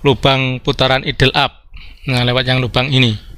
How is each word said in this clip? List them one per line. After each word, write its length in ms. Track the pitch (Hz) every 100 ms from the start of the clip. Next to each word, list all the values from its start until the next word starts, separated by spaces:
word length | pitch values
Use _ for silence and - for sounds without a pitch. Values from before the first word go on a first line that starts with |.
| 143
lubang 560 | 127 139 135 131 127
putaran 400 | - 135 131 131
idle 320 | 143 127 -
up. 320 | 151 135 - - - - - -
Nah, 160 | 127
lewat 240 | 123 123 127
yang 160 | 127
lubang 240 | 123 127 135
ini. 320 | 131 123 107 -